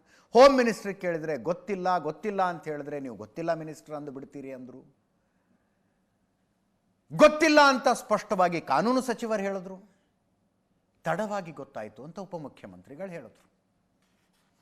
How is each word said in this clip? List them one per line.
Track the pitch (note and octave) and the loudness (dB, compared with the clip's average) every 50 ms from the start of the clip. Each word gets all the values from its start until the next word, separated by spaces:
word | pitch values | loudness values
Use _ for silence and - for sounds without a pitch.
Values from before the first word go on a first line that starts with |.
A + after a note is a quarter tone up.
| _ _ _ _ _ _ - | _ _ _ _ _ _ 8
ಹೋಮ್ | A3+ C4 C#4 C4+ B3+ | 10 10 10 10 6
ಮಿನಿಸ್ಟ್ರಿಗೆ | A#3+ A#3 G#3 - - G3 F#3+ F#3+ | 4 2 0 -2 -6 -8 -8 -6
ಕೇಳಿದ್ರೆ | - F3+ E3+ D#3+ D3+ D#3 D#3 C3 | -4 -4 -4 -4 -4 -6 -6 -4
"ಗೊತ್ತಿಲ್ಲ, | G#2+ D#3 F3+ F3 - - G3+ F#3 F3+ F#3 F3+ F3 | -4 -4 -4 -4 -6 -8 -6 -4 -2 0 0 0
ಗೊತ್ತಿಲ್ಲ" | D3 D3+ D3+ - - A3 G3+ G3 F#3 | -2 -4 -6 -6 -6 -6 -2 0 0
ಅಂತ | F3+ F3 D#3+ - D#3 | -2 -2 -4 -8 -10
ಹೇಳಿದ್ರೆ | D3+ C#3+ C#3+ C#3+ C#3+ C#3+ | -10 -8 -8 -10 -10 -10
ನೀವು | C#3 C3 A#2 | -10 -10 -12
"ಗೊತ್ತಿಲ್ಲ | F#2 G#2+ G#2 _ - E3 E3+ E3 | -14 -14 -14 _ -8 -4 -4 -4
ಮಿನಿಸ್ಟರ್" | D#3+ E3 D#3+ C#3+ - - - D#3 | -4 -6 -10 -14 -16 -16 -14 -14
ಅಂದು | D3 D3 D3 | -12 -12 -12
ಬಿಡ್ತೀರಿ | C3 C3+ C#3 C3 - C#3+ C3+ C3+ C3 | -14 -14 -16 -16 -16 -16 -14 -14 -14
ಅಂದ್ರು. | B2 B2+ B2 B2+ C3 - - _ _ _ _ _ _ _ _ _ _ _ _ _ _ _ _ _ _ _ _ _ _ _ _ _ _ _ _ _ _ _ _ _ _ _ _ _ _ _ _ _ _ _ - C#3+ | -14 -16 -18 -20 -20 -20 -20 _ _ _ _ _ _ _ _ _ _ _ _ _ _ _ _ _ _ _ _ _ _ _ _ _ _ _ _ _ _ _ _ _ _ _ _ _ _ _ _ _ _ _ -6 4
"ಗೊತ್ತಿಲ್ಲ" | E3 C4+ D4+ D4+ D4+ E4+ D#4+ D4+ D4+ C#4+ | 6 8 8 8 6 4 6 8 8 8
ಅಂತ | C#4 C4+ B3 - C4 A#3+ | 8 6 4 2 0 0
ಸ್ಪಷ್ಟವಾಗಿ | - - - G#3+ G3 - - A3 F#3 F3+ F3 E3+ D#3+ | 0 -2 -2 -2 -2 -2 -2 0 2 2 2 0 -2
ಕಾನೂನು | - - C3 C#3+ F3 A3+ B3+ C4 | -4 0 0 0 2 2 0 0
ಸಚಿವರು | B3+ B3+ A3+ - A#3+ A3+ A3 G3+ | 0 -2 -4 -6 -4 -4 -4 -4
ಹೇಳಿದ್ರು. | G3 G3 G3 G3 F3 F#3+ F#3+ F#3 - _ _ _ _ _ _ _ _ _ _ _ _ _ _ _ _ _ _ _ _ _ _ _ - | -4 -4 -6 -8 -10 -12 -16 -18 -20 _ _ _ _ _ _ _ _ _ _ _ _ _ _ _ _ _ _ _ _ _ _ _ -6
ತಡವಾಗಿ | E3 D#3+ E3+ A3 G3+ G#3 G3+ F#3 E3 | -4 -4 -4 -4 -6 -6 -8 -10 -10
ಗೊತ್ತಾಯ್ತು | D3+ - C3+ - - A#2 A2 G#2+ - - B2 | -14 -16 -16 -14 -14 -14 -14 -14 -14 -16 -18
ಅಂತ | D#3+ D#3+ G#3 | -18 -16 -16
ಉಪಮುಖ್ಯಮಂತ್ರಿಗಳು | G3 E3+ - E3 D#3 B2+ - - - G#2+ F2+ F2+ F2+ - C3+ C#3+ F#3+ G3 | -14 -14 -14 -14 -14 -14 -16 -18 -20 -20 -20 -20 -20 -20 -16 -14 -14 -14
ಹೇಳಿದ್ರು. | E3+ E3 C3 G#2+ F#2+ _ _ _ _ _ _ _ _ _ _ _ _ _ _ _ _ _ _ _ _ _ _ _ _ _ | -14 -14 -16 -18 -20 _ _ _ _ _ _ _ _ _ _ _ _ _ _ _ _ _ _ _ _ _ _ _ _ _